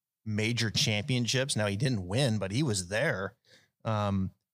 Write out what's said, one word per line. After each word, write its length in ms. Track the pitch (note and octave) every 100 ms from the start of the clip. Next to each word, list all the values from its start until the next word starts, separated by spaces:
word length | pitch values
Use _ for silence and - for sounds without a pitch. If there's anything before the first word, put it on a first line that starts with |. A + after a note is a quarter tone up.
| _ _
major 460 | A2 G#2 G#2+ A#2+ A2+
championships. 840 | - - G#2 C#3 B2+ A2+ B2+ C3+ A2
Now, 100 | G#2
he 100 | G2+
didn't 300 | C3 A#2 F2+
win, 320 | A2 C#3 G#2+
but 120 | F#2+
he 100 | A2+
was 260 | D#3 G2 F2
there. 460 | G#2 D#3 G2+ F#2+ - _ - _ _
Um, 460 | A2+ G#2+ G#2 G2 F#2+ - _